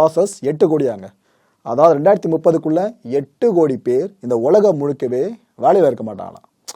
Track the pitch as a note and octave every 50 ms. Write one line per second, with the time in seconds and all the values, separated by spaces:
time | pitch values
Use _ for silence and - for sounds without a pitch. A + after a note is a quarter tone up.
0 | D#3 D#3 D#3 E3+ G3 G3 - - B2+ C#3 D#3 D3+ G3 D#3+ D#3 D3+ C#3 B2 A2 G2
1 | F#2 G2 _ _ _ _ _ _ _ _ _ _ _ A#2 A#2+ C3 D#3+ E3+ D#3 C#3+
2 | D3+ F#3+ G#3 F3 - E3+ D#3+ D#3+ D#3 E3+ D#3+ D3+ - D#3 D#3 E3+ F#3+ A3 - _
3 | - A#2 C3 C#3+ C#3 - _ _ A#3+ A#3 F#3 E3+ D#3 C#3+ C3 G#2+ - B2 B2 C3+
4 | E3+ G3+ - _ - B2 B2 A#2 B2 D3 F#3+ G#3+ G3+ G#3 E3 C#3+ C#3 C#3+ C#3 -
5 | C#3 A#2+ B2 B2+ D#3+ G#3 A#3 - _ _ _ - A#2 D3 G3 G3 E3 C#3 A#2+ A#2
6 | A2+ A2 G#2 F#2+ F2+ F2+ E2+ - _ _ _ _ _ - -